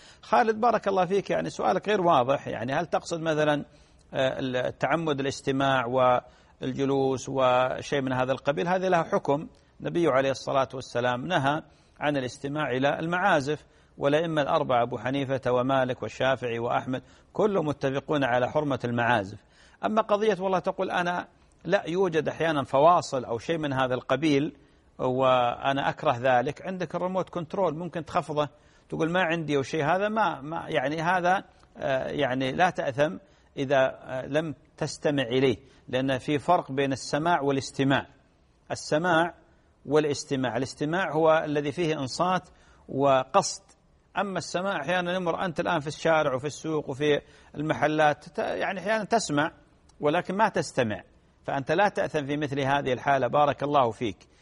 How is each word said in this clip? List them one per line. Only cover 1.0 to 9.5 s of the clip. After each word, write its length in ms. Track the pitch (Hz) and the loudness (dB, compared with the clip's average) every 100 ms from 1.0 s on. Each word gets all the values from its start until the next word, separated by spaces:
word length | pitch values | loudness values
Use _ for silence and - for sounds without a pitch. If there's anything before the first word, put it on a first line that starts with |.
| 175 | 2
فيك، 240 | 196 - | 0 0
يعني 200 | 165 160 | -2 -2
سؤالك 380 | - 220 190 196 | -2 0 0 0
غير 120 | 208 | 2
واضح، 480 | 170 147 123 139 131 | 4 4 4 0 -4
يعني 240 | 117 120 | -6 -4
هل 140 | 143 180 | -4 -2
تقصد 340 | 190 - 165 | -4 -4 -4
مثلًا، 440 | 160 151 151 147 - - _ _ _ | -2 2 2 0 -4 -16 _ _ _
آه، 240 | 135 131 - | -2 0 -2
ال-، 380 | 131 127 131 - | -4 -2 -4 -2
تعمد 420 | 135 160 160 139 | 0 0 0 -2
الاستماع 680 | 139 - - 135 139 131 117 | -4 -4 -2 0 2 2 0
والجلوس 1400 | 127 127 123 - - _ _ 131 131 135 139 135 131 - | 4 4 4 0 -16 _ _ -6 -2 0 2 0 -2 -4
وشيء 720 | 135 127 127 127 - - 143 | 2 4 4 2 -2 -4 -2
من 120 | 131 | 0
هذا 200 | 127 131 | 0 0
القبيل؟ 360 | 131 - 160 175 | 0 -2 -2 0
هذه 200 | 190 185 | 0 2
لها 140 | 170 | 0
حكم، 460 | 156 123 - 143 - | 0 0 0 0 -2